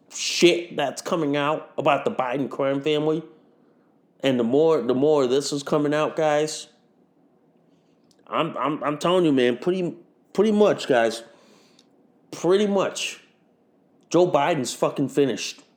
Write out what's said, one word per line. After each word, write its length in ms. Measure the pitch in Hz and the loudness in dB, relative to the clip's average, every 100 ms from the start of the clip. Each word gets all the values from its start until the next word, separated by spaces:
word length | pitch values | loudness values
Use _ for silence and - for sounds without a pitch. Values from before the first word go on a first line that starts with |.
| _ | _
shit 640 | - - - 170 175 170 - | -10 -6 4 4 4 -2 -4
that's 260 | 139 - | -4 -4
coming 340 | - 180 147 147 | -4 -2 0 0
out 360 | 143 160 - - | 0 -2 -6 -2
about 280 | 143 139 | 2 2
the 80 | 123 | 0
Biden 360 | 107 127 139 123 | -2 -2 -2 -4
crime 320 | - 139 139 | -2 -2 -2
family, 440 | 147 151 151 160 160 - _ _ _ _ _ _ _ _ | 0 0 0 -2 -6 -18 _ _ _ _ _ _ _ _
and 180 | 135 127 | -2 0
the 60 | |
more, 360 | 117 139 160 156 | 2 2 2 2
the 120 | 117 | 0
more 300 | 127 147 151 | 0 2 2
of 60 | 127 | 2
this 220 | 135 143 | 0 -2
is 120 | 143 | -6
coming 280 | 139 151 147 | -2 0 0
out, 220 | 151 147 | 0 -2
guys, 540 | - 156 151 156 - - _ _ _ _ _ _ _ _ _ _ _ _ _ _ _ - | 0 0 0 -2 -6 -14 _ _ _ _ _ _ _ _ _ _ _ _ _ _ _ -8
I'm, 280 | 120 160 - | -4 -4 -4
I'm, 260 | 131 151 | -4 -4
I'm 140 | 139 147 | -6 -2
telling 260 | 170 185 | 0 2
you, 80 | 165 | 2
man, 260 | 131 123 120 | 4 2 0
pretty, 380 | 180 190 170 - - _ _ | -2 -2 -4 -8 -18 _ _
pretty 200 | - 220 | 0 2
much, 340 | 208 208 139 - | 4 4 2 2
guys, 380 | 123 113 110 - - _ _ _ _ _ _ _ _ - | 2 2 -2 -12 -20 _ _ _ _ _ _ _ _ -18
pretty 380 | - 165 196 208 | -4 0 2 2
much, 520 | 196 131 - - - _ _ _ _ _ _ _ _ - | 0 -2 -4 -8 -10 _ _ _ _ _ _ _ _ -2
Joe 220 | 160 180 | 2 4
Biden's 420 | 151 147 165 120 | 2 2 0 -4
fucking 360 | - 156 - 135 | -2 -2 0 -2
finished. 540 | - 139 104 - - - | 0 0 0 -8 -12 -20